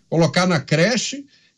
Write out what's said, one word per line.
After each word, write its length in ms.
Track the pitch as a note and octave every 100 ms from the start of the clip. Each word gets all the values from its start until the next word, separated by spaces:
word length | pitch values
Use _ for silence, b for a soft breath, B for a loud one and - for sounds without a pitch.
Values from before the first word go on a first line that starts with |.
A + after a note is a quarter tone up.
| _
colocar 380 | D#3+ D#3+ F3 F3+
na 120 | D#3+
creche 680 | - D#3 F#3+ B3 - C#4 b b b